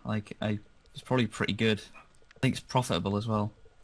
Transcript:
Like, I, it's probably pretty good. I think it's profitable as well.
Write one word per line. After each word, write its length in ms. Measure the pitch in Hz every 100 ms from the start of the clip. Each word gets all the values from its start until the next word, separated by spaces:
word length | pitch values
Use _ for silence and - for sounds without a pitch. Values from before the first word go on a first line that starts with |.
Like, 320 | - 107 - -
I, 180 | 107 104 - - _
it's 80 | -
probably 240 | - 127 110
pretty 260 | - 107
good. 280 | 98 113 104 - - - - - -
I 40 |
think 160 | 135 -
it's 60 |
profitable 540 | - 127 120 87 95 101
as 100 | 113
well. 240 | 107 107 - - _